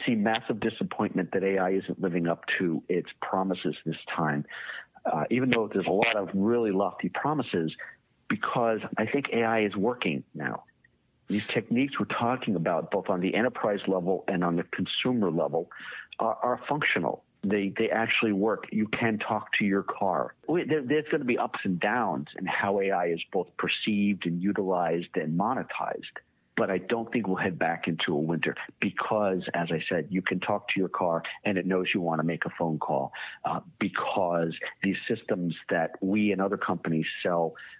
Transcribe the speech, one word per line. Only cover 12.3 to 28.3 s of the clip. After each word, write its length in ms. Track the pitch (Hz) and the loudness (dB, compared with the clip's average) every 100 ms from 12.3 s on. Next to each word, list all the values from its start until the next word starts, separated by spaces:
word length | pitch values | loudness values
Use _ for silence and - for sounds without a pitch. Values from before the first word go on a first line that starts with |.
| 127 - 90 | 0 0 0
about, 340 | 85 82 - | 2 0 0
both 180 | 101 - | -2 0
on 120 | 92 | 0
the 140 | 92 | 2
enterprise 460 | 95 123 - 113 101 - | 2 0 0 0 0 0
level 380 | 95 87 92 - | 0 2 0 0
and 160 | 90 | 0
on 120 | 87 85 | 2 0
the 60 | |
consumer 640 | - - 92 - 127 123 95 | -2 -4 -2 -2 0 2 2
level, 400 | 82 73 82 85 - - - - - | 2 0 0 -4 -10 -14 -14 -12 -2
are, 180 | 113 - | -2 0
are 180 | 123 120 - | 0 -2 -2
functional. 560 | 147 - - - - _ _ | 0 2 2 0 -2 _ _
They, 300 | 98 101 98 - | 0 2 0 0
they 140 | 113 | 2
actually 420 | 110 113 - 113 | 2 2 2 2
work. 340 | 98 107 98 - | 4 2 0 -2
You 160 | 107 107 | -2 -2
can 300 | - 117 107 | 0 0 0
talk 340 | - 107 - - | 0 -2 0 0
to 60 | |
your 180 | 104 98 | 2 2
car. 520 | - - 98 82 60 - - | 0 0 0 2 -2 -4 -2
We, 160 | 170 | 0
there, 180 | 127 156 | 2 0
there's 240 | 123 151 147 | 2 0 2
gonna 140 | 156 | 0
be 140 | 127 117 | 2 0
ups 220 | 117 - | 0 -2
and 140 | 101 87 | -2 0
downs 480 | 104 123 107 80 73 - | 2 2 2 0 -4 -6
in 80 | 92 | -2
how 340 | - 101 98 | 0 2 2
A 100 | 98 | 2
I 160 | 95 87 | 2 2
is 120 | 82 - | 0 -2
both 160 | 95 87 - | -4 -4 -2
perceived 680 | 87 - - 104 101 95 87 | -2 0 0 4 4 2 0
and 160 | 85 | 0
utilized 760 | 98 101 95 90 85 85 87 92 | 0 0 0 2 2 0 0 -2
and 220 | 78 85 | 0 0
monetized. 720 | 107 127 - - - - - - - _ _ - | 0 0 -4 -6 -6 -6 -10 -14 -16 _ _ 0
But 140 | 101 | 2
I 80 | 92 | 0
don't 320 | - 117 113 | 0 -2 0
think 140 | 123 95 | -2 0
we'll 100 | 95 | 0
head 220 | 98 82 | 0 0
back 300 | 82 82 - | 0 0 -2
into 240 | 82 - | -2 0
a 40 | 76 | 0
winter 360 | 80 | 0